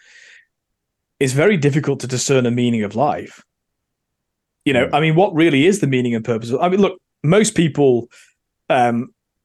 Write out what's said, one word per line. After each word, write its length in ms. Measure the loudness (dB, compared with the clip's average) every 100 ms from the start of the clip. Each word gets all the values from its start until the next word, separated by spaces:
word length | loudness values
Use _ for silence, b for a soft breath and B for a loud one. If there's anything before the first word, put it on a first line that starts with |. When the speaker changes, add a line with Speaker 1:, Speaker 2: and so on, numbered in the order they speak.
| b b b b b _ _ _ _ _ _ -4
Speaker 1:
it's 140 | -2
very 240 | 0 2 2
difficult 420 | 0 0 -2 -4
to 60 | -6
discern 380 | -6 -2 0 0
a 60 |
meaning 320 | 0 0 -2
of 120 | -4 -2
life. 480 | -2 -4 -10 -20 _ _ _ _ _ _ _ _ _ _ _ _ -2
You 80 |
know, 140 | 0 0
Speaker 2:
Mm. 60 |
Speaker 1:
I 60 | 0
mean, 140 | 0 2
what 180 | 2
really 320 | 2 2 4 2
is 140 | 2
the 80 | 0
meaning 260 | -2 -2 -4
and 80 |
purpose 280 | -4 -6 -4
of, 80 | -2
I 100 | 0
mean, 120 | 2
look, 180 | 0 -2 _ _
most 320 | 0 2 2 0
people, 540 | -2 2 2 2 -2 b b b _ _ -2
um, 440 | 0 2 0 -6 _ _ _